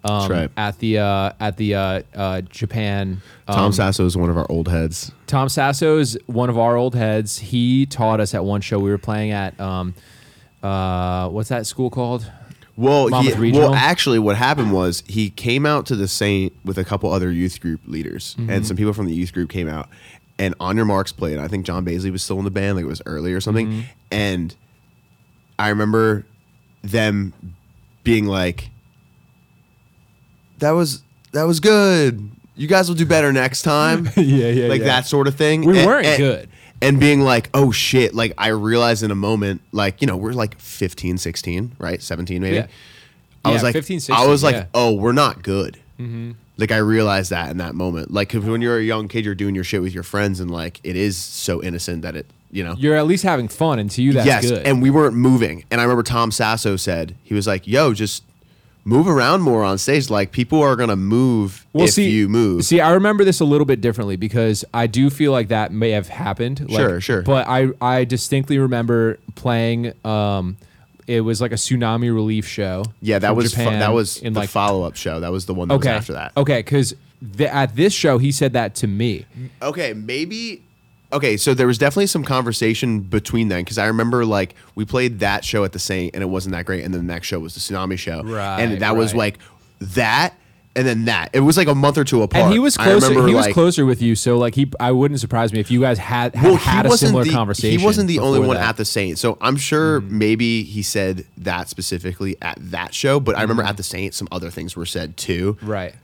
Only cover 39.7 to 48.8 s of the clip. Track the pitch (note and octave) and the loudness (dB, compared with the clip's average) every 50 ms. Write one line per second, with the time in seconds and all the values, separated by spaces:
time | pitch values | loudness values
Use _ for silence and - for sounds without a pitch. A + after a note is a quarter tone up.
39.7 | - G#2+ G2+ G2 F#2+ - C#3+ C3+ F#2 F#2 G2+ A2 B2 B2 A2 G#2+ - - - - | -2 0 0 0 0 0 -2 -2 -2 -2 -4 -4 -4 -4 -4 -4 -6 -14 -20 -18
40.7 | - - G2 F2+ - - - F2+ F2+ F2 - E2 E2 - - F2+ E2+ F2+ A2 A#2+ | -8 -6 -6 -6 -6 -6 -6 -4 -4 -4 -6 -6 -8 -8 -8 -6 -6 -6 -6 -8
41.7 | B2 _ - E2+ F2 - - - F2+ D#2+ F2+ F2 F2+ F2+ F#2+ F#2+ F#2+ G2 A#2 - | -10 _ -8 -8 -8 -8 -8 -8 -8 -8 -6 -6 -4 -4 -2 0 -2 -2 -2 -6
42.7 | - - - - - - - _ _ _ _ _ _ _ - A2+ A2+ A#2 A#2 A#2+ | -14 -20 -20 -20 -20 -20 -20 _ _ _ _ _ _ _ -2 0 0 2 2 0
43.7 | A#2 D#3+ C#3+ - F#3+ D#3+ C3+ - A#2 A2+ B2 C#3+ D3 C3+ C#3+ D3 B2 A2 F2+ F2 | 0 -2 -4 -4 -8 -6 -2 0 2 4 6 6 6 6 4 2 2 0 -4 -2
44.7 | - A#2+ B2 A#2 A2 G2 G2+ A#2 A#2+ C#3+ D3 B2 - - F2 G2 F#2+ G2 F#2 - | 0 2 2 2 2 2 2 2 4 4 2 2 0 -4 -6 -4 -2 -2 -4 -6
45.7 | - - _ _ _ - B2 A#2 A#2 A#2 A#2 A#2 A#2 A2 _ _ _ - A2 G#2+ | -8 -16 _ _ _ -14 -12 -10 -10 -10 -12 -12 -14 -18 _ _ _ -4 0 2
46.7 | A2+ A2 G#2+ G#2+ A2 A2+ A2 G#2 G2 G2 F#2 F2 F#2 E2+ E2+ C2+ D#2+ F2+ F2 E2 | 2 2 4 4 4 4 4 4 2 0 0 -2 -4 -4 -4 -4 -6 -6 -6 -6
47.7 | - E2+ F2+ F2+ F2 E2 - - F2 G2+ G2+ - - A2+ G2+ A2 A2+ A#2 A#2+ A#2+ | -4 -4 -4 -2 -4 -4 -6 -4 -2 -2 -2 -2 -2 -4 -2 -2 -2 0 0 0
48.7 | A#2+ A2+ | 0 0